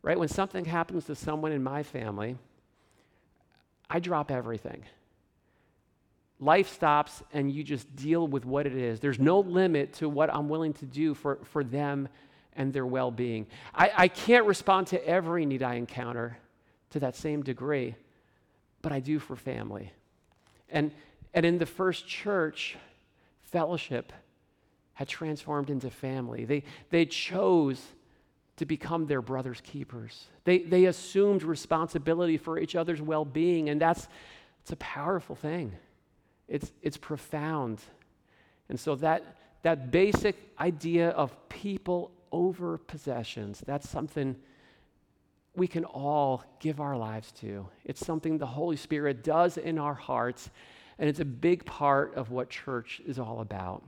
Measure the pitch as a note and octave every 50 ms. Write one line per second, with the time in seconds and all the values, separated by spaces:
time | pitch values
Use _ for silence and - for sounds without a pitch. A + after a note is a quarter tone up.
0 | - D3+ E3 F3+ E3+ D3 - - G3 F#3+ - F#3+ - D#3+ E3 E3+ E3 - F#3 E3+
1 | D3 - D3 - - - D3+ D#3 D#3 D#3 D3+ C#3+ C3 C3 C#3 D3 D3+ - - C#3
2 | A#2 G#2+ G2+ G2+ G#2+ A#2 B2+ B2+ - _ _ _ _ _ _ _ _ _ _ _
3 | _ _ _ _ _ _ _ _ _ _ _ _ _ _ _ _ _ _ D#3 E3+
4 | F3 F3+ F3 D3+ D3 - C#3 B2+ A#2+ A#2 A2+ A2 - - - - - - - _
5 | _ _ _ _ _ _ _ _ _ _ _ _ _ _ _ _ _ _ _ _
6 | _ _ _ _ _ _ _ _ - C#3+ D#3+ G3 F#3+ - - - E3+ D#3 D3 D3
7 | D3 - - - - - - D3 C#3 C#3 C#3 D3 D3+ C#3 D3 B2+ - - C3+ C3+
8 | C3 D3+ D#3+ E3+ E3+ D3+ C#3 C3+ A2+ B2 C3 C#3 D3 C#3+ B2+ C3 B2 A#2+ A2+ A2
9 | B2+ C#3+ C3 A2 C3 D3+ F3+ G3 G3+ F#3 F3 F#3 F#3+ F#3 E3 D3 C#3+ - - -
10 | D#3+ D3+ D3 C#3+ D#3 D#3 - D3 D3 D3 D3+ D#3+ E3 D#3 D3 - - C3 B2+ C#3
11 | D#3+ D#3 C#3+ - - D3 C#3 C#3 A#2+ - - D3+ C#3+ A#2+ A#2+ C#3+ D3 C#3+ C#3+ C#3
12 | C#3 C3+ - - - - _ _ _ _ _ - C3+ C#3 C3 C#3 C3 B2+ B2+ C3
13 | B2+ B2+ A#2 A2 B2 B2 A2+ A2 G#2+ - - - - - - - E3+ G#3 - F#3+
14 | F3+ F#3 - - - A3 A#3+ B3 A3+ G#3 F#3+ - - - G3 F#3+ F#3 - F#3 F3+
15 | - E3 E3+ F#3+ F3 E3 E3+ F3 D#3+ C#3+ C3+ B2+ C3 B2 A#2+ A#2+ A#2+ A#2+ - C3
16 | B2 A#2 A#2+ A#2 A#2 A#2+ A#2+ - - _ _ _ _ _ _ _ _ _ - D3+
17 | C3+ B2+ B2 - - D#3 D3+ D3 C#3 C3+ B2+ - B2 C#3+ D3 C#3 B2+ B2 A#2 -
18 | _ _ _ _ _ _ _ _ _ _ _ _ _ _ _ _ - E3 C#3+ C#3
19 | B2+ C#3 D3+ D3+ C#3 - C3+ B2 - C3+ B2+ A#2 G#2+ G#2+ G2+ G#2 G#2 F#2+ - _
20 | _ _ _ _ _ _ _ _ _ _ _ _ _ _ - D3+ D3 D3+ D3 -
21 | - - _ _ - - - E3+ E3 E3+ F3 F3 E3 - - - F#3+ F#3 E3+ -
22 | - - - - - G#3 G3+ F#3 D#3+ D3+ - - - - - - - - _ _
23 | _ _ _ _ _ _ _ _ _ - - F3 D#3+ D#3 F3 D#3 - - C3+ A#2+
24 | A#2+ - - - _ _ _ _ _ _ _ _ _ _ _ _ _ _ _ -
25 | C#3+ - - - E3 D#3 D3+ C#3+ - - D3+ C#3+ C#3 C3+ D3 C3 B2+ B2+ - -
26 | - C3 C3 C3+ B2 A#2+ A#2 A#2 A#2 A2+ C#3+ C#3+ C#3 - - - - _ - E3+
27 | E3 D3 - - - - F3+ F#3 F#3+ F#3+ F#3 E3+ D3+ C3+ C3 C3 - - - _
28 | _ _ _ _ _ _ _ _ _ _ _ - E3 C#3+ D#3 D3+ - - E3 E3
29 | D#3+ C#3+ D3 C3 A#2 G#2+ C3 C3 B2+ C3 A#2+ - - - - B2 A2+ - - A#2+
30 | A2 A2 - - - - _ _ _ F3 F3+ F#3 F3 E3 F3 F3+ F#3 F#3 E3 -
31 | - - - F#3+ G3+ G#3 G3+ F#3+ D#3 D#3+ E3 D3 - - E3+ D#3+ E3 D#3+ - E3
32 | C#3 E3 E3 E3+ F3 E3+ D#3+ D3+ - E3 D#3+ E3 E3 D#3 - F3 E3 E3+ E3+ D3
33 | D3+ D#3 D#3+ D3+ D#3 C#3+ B2+ D#3 E3 F3+ F3 E3 D#3 D3 D3 D3+ E3 E3 E3+ -
34 | - - - - - - - - - _ _ _ _ - E3 - - - - C#3
35 | C#3+ E3 G3 F3 - - - - - D3+ D#3+ F3 D#3 A2 F#2 - - _ _ _
36 | _ _ _ _ _ _ _ _ _ - - C#3+ - - _ _ - D3+ C#3 -
37 | - - D3+ C#3 - - - D3+ D3 D#3+ D#3+ D3+ C3 A#2 A2 G#2 - - - _
38 | _ _ _ _ _ _ _ _ _ _ _ _ _ _ - A#2+ - D#3 C#3+ B2+
39 | D3+ D#3 D#3+ - - - - _ - _ _ _ - E3 E3 D3+ B2+ B2 B2+ E3+
40 | F#3+ G#3 G3+ F3 - G#3 F#3+ - - - _ - D3+ F3 F3+ D3 D3+ E3 E3+ E3+
41 | E3+ E3+ - - D3 C3 - - - _ - - - G3+ G3 F#3+ - - F3+ F3
42 | E3+ - - _ _ _ - E3 F3 F#3+ F3+ F3+ F3 E3+ E3 D#3+ - - - D3+
43 | - C#3+ B2+ A#2+ A2+ - - A#2 G#2+ G2+ G2+ - - - C#3 C#3+ - - - D3
44 | C#3 D#3 - D#3 C#3 C3+ B2+ C3 - _ _ _ _ _ _ _ _ _ _ _
45 | _ _ _ _ _ _ _ _ _ _ _ F3+ F#3 F3+ - E3 E3 - - C3+
46 | C#3 C#3+ D3+ D3+ C#3+ C3+ C3 A#2+ - - - _ - D#3 D3+ C#3+ D3+ C#3+ C#3 B2
47 | A2+ A2 A2 A2 G#2 - - - - G#2 G2+ G2+ G2 F#2 - _ _ - C3+ -
48 | - - D#3+ D#3+ - D#3+ D#3+ D#3 D3 B2+ B2 C#3+ D#3+ F3 D#3+ C#3+ - - D#3 D3
49 | D3 C#3+ C#3 A#2+ A2+ D#3 E3 D#3+ F3 F3 E3+ E3 C3 C3 D#3+ D#3 D3 D3 C#3+ -
50 | - - C3 A#2+ A#2 B2 B2 - - - _ - - - - - - - - -
51 | - D3+ D3 D3+ E3 C#3+ B2 A#2+ D3 E3+ F3+ E3+ - - - - D3 C#3+ C#3 C#3
52 | C#3+ - - - B2+ A2 B2 B2+ B2+ B2 - - - - C3 A#2+ A2+ - - -
53 | - D#3+ C3 B2 B2+ A2 A#2 A2+ A2 G2 G#2 F#2+ F#2 F#2 F#2 - -